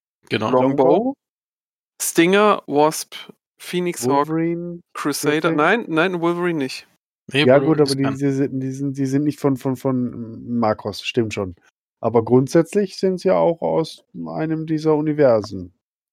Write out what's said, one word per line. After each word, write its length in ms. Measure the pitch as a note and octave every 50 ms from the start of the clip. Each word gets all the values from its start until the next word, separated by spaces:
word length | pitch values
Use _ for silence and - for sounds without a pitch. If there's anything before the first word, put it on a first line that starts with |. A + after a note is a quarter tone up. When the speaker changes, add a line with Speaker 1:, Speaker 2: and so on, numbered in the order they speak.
| _ _ _ _ _ -
Speaker 1:
Genau. 200 | C3 A2 G#2+ A#2
Speaker 2:
Longbow, 340 | B2+ B2+ B2+ C3+ C3+ D3 D#3+
Speaker 3:
Longbow? 300 | E3 E3 G3 A#3+ C4 C#4 _ _ _ _ _ _ _ _ _ _ _ _ _ _ _ _ -
Speaker 2:
Stinger, 600 | - - - - E3 F3 F#3+ G3+ G#3+ G#3 G3+ - -
Wasp, 500 | - C#3+ D3 D3+ D#3 D#3 - - - - - - - - _ _ _ _ -
Phoenix 460 | - - - F3+ F3+ F3 E3+ - A#2
Hawk, 220 | B2 C#3+ C#3+ C#3+ D3+
Speaker 3:
Wolverine, 520 | D#3 E3 E3 E3+ E3+ E3+ F3 F3 F3 F3 - _ -
Speaker 2:
Crusader. 460 | - - D3+ C#3 - - D3 D3 D#3+
Speaker 3:
Deathwing? 160 | F3+ F3 E3
Speaker 2:
Nein, 280 | D3 D3+ E3+ G#3 A#3+ - -
nein, 320 | E3 D#3 E3 F#3+ F3+ F3
Wolverine 380 | E3 E3+ F3 F3 F3 F3+ E3+ D#3
nicht. 260 | C3+ C3 - - - _ _ _ _ _ _ _ _ -
Speaker 1:
Nee, 140 | - C#3 D3+
Speaker 3:
Ja, 160 | B2 C3 D3
Speaker 1:
Wolverine 60 | C#3
Speaker 3:
gut, 140 | D#3 D#3+ D3
aber 100 | D3 C#3
Speaker 1:
ist 80 | C#3 C3+
Speaker 3:
die, 40 | C#3
Speaker 1:
kein 120 | C#3 C3+
Speaker 3:
die 140 | C3+ C#3+ C#3
sind, 300 | C3+ C3+ C#3 B2+ C3 C3
die 120 | C3 C3
sind, 240 | C3 C3+ C#3 C#3 C3+
die 100 | C#3 C#3
sind 180 | C3 C3+ C#3 D3+
nicht 140 | D3 C#3 -
von, 200 | - C#3+ C3+ B2+
von, 180 | - C#3 C3
von 840 | B2+ - C#3 C3 B2+ B2 A#2 - A#2+ A2+ A2 A2+ A2+ C3 A#2+ A#2+ A#2
Macross, 440 | A#2 G#2+ G#2+ - - G#2+ G2 -
stimmt 320 | - - - B2+ A2+ G#2+ -
schon. 220 | A2 G2+ F#2 F2 _ _ _ _ _ _ _ _ -
Aber 220 | - A2+ A2 A#2+ A2
grundsätzlich 720 | A2 A#2+ C3 C#3 C3 - E3+ D#3+ - - G#3 G#3 F#3+ -
sind 240 | - - F#3+ F#3 F3
sie 80 | - F#3+
ja 80 | F#3
auch 240 | F3 E3 E3+ E3+ -
aus 440 | E3 D#3+ D#3+ E3 D#3+ - - - _ _ - E3+ E3
einem 380 | D#3+ D#3+ E3 D#3+ D#3+ D#3+ D#3+ D#3+
dieser 300 | D#3+ D#3+ D3+ D#3 D#3 D#3
Universen. 800 | D3 D3+ D#3 D3 D3+ D3 B2+ A2+ A2 G2 - G2+ F#2+ F2+ F2+ _ _ _ _ _ _ _ _